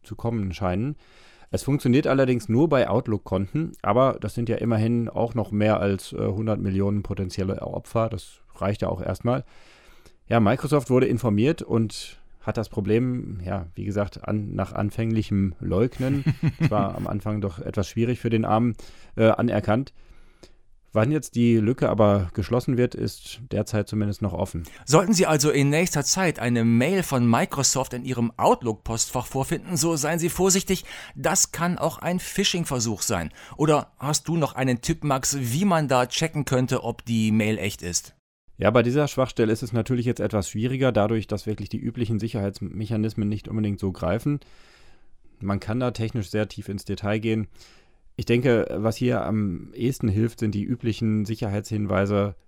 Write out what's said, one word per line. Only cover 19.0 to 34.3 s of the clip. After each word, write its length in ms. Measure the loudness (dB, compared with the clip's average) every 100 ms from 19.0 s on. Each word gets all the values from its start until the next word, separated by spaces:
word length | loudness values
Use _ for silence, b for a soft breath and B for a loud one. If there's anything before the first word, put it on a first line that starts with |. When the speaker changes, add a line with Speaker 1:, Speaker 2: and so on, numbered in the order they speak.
| B
Speaker 1:
äh, 140 | 4 4
anerkannt. 640 | 6 2 2 2 2 0 b b b b b b b b -20 _
Wann 160 | 2 2
jetzt 220 | 0 -2
die 220 | 2 4
Lücke 340 | 6 4 2 2
aber 400 | 4 6 6 2
geschlossen 420 | -4 -2 0 0 0
wird, 160 | 0
ist 480 | -2 -6 -6 -16 -16 -6
derzeit 360 | -4 -2 -2 -2
zumindest 340 | -2 -2 -2
noch 120 | -4
offen. 300 | -2 -4 -6 -10 B
Speaker 2:
Sollten 280 | B 4 6
Sie 120 | 4
also 240 | 4 4 4
in 220 | 2 2
nächster 320 | 2 0 0
Zeit 340 | 0 0 0 0
eine 260 | 0 2
Mail 380 | 4 4 4 0
von 260 | 0 2 4
Microsoft 680 | 4 2 0 0 0 -2
in 100 | -6
Ihrem 260 | -4 -2 -2 2
Outlook-Postfach 880 | 2 4 0 -4 -4 -4 -2 -4
vorfinden, 500 | -4 -4 -4 -4 -4
so 200 | -2 0
seien 240 | 0 0 0
Sie 100 | -2
vorsichtig, 560 | 2 2 2 0 -4 -4 B B
das 360 | -4 0 2 0
kann 280 | -2 -2 0
auch 180 | -2 -2
ein 220 | -4 -4
Phishing-Versuch 840 | -4 -2 0 0 -2 -2 -2 -2
sein. 300 | -2 -2 -4 B B B
Oder 340 | 2 2 0 -8
hast 300 | -4 -2
du 100 | -2